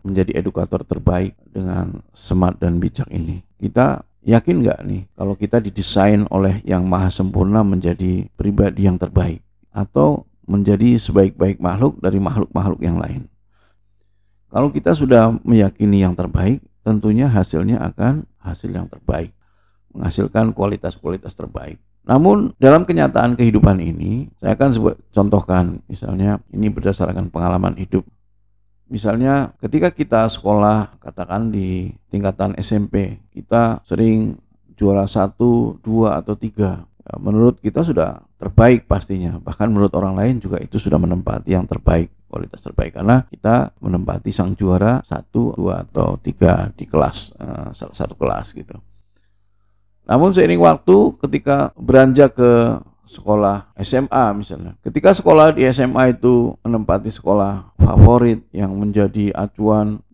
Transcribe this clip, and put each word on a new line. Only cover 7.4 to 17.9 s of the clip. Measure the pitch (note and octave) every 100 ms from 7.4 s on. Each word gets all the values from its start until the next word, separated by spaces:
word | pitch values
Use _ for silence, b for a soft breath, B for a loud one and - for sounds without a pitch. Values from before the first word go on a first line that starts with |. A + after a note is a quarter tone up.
| F#2 G#2+ G2+
menjadi | F#2 F2 E2+ F#2 F#2 G2 -
pribadi | G#2 G2+ G2+ - G2
yang | F2+
terbaik | F2+ - F2+ E2 - _ _
atau | - G2+ - D3 C#3+ - _ -
menjadi | G2+ - - A#2+ A#2+
sebaik-baik | - G2+ F#2+ - F#2 G2+
makhluk | F2 F#2+ C3+ - F#2+
dari | G2
makhluk-makhluk | G2 A2+ - - G2 E2 E2+
yang | E2+
lain? | D#2+ C3 - _ _ _ _ _ _ _ _ _ _ _ _
Kalau | G#2+ C#3+
kita | C#3+ E3+
sudah | D#3+ C3+ A#2+ A2+ A2+
meyakini | - A2+ G2 - G#2+ G2+ F#2+
yang |
terbaik, | F2 F2+ - F#2 C#3 - _
tentunya | - G#2+ G#2+ G#2+ C#3
hasilnya | G#2+ F#2 D#2 G2 A#2
akan | -